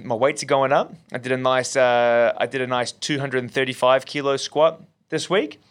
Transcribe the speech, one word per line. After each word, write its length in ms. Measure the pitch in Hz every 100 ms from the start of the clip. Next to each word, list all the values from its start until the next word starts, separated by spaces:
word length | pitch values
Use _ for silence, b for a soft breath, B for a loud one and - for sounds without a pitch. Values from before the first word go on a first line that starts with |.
my 100 | 117
weights 280 | 113 139 -
are 20 | 139
going 260 | 139 135
up. 220 | 151 226 - _
I 60 | 123
did 140 | 123
a 40 | 131
nice, 400 | 131 127 123 127
uh, 560 | 123 120 120 117 117 -
I 80 | 120
did 140 | 135
a 60 | 127
nice 240 | 123 117
two 260 | - - 147
hundred 200 | 139 127
and 100 | 120
thirty-five 540 | 139 131 120 127 131 -
kilo 300 | 147 139 135
squat 420 | - 147 160 - - _ _
this 180 | 160 -
week. 320 | 190 302 - _